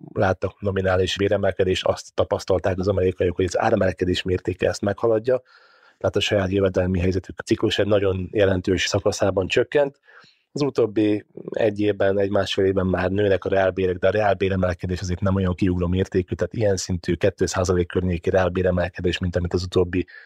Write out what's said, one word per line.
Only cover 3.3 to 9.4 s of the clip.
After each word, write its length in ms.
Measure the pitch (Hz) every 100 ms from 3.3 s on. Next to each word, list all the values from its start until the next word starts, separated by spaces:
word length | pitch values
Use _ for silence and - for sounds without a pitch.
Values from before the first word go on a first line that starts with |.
| 87
hogy 100 | 90
az 140 | -
áremelkedés 640 | 113 107 95 - 90 90
mértéke 460 | 92 90 - 92 95
ezt 140 | -
meghaladja, 600 | 101 98 117 110 117 127 - - _ _ _ _
tehát 180 | 95 104
a 40 |
saját 320 | - 104 95
jövedelmi 480 | 98 95 92 90 92
helyzetük 400 | 92 92 - - -
ciklus 340 | 110 104 -
egy 80 | 101
nagyon 420 | 104 98 95 90
jelentős 540 | 107 95 92 98 87 -
szakaszában 600 | 101 104 - 101 95